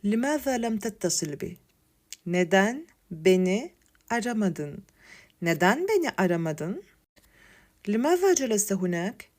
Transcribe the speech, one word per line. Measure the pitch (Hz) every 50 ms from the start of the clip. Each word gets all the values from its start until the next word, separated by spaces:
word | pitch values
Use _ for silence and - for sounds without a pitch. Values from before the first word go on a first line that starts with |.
| -
لماذا | 202 214 226 240 277 302 294 254 277 262 240
لم | 233 233 226 214
تتصل | - 233 208 - - 170 165 - - 156 147 147
بي? | - - 175 - _ _ _ _ _ _ _ _ _ _ - _ _
Neden | 175 175 180 180 165 185 190 196 214 247 277 330 - _ _ _ _
beni | 185 160 156 185 185 185 185 180 185 214 269 349 _ _ _ _ _ _ _ _
aramadın? | 233 240 220 240 240 220 208 190 160 151 151 147 143 - - _ _ _ _ - - - - _ _ _ 175
Neden | 170 170 151 175 185 226 285 359 392
beni | 440 392 339 262 -
aramadın? | - 190 180 175 165 165 160 151 151 151 165 214 339 415 _ _ _ _ _ _ _ _ _ _ _ _ - - _ _ _ _ _ _ -
لماذا | 202 220 247 302 349 359 359 392 359
جلست | - 269 247 220 208 196 - 196
هناك? | 185 185 180 175 170 170 202 254 - - _ _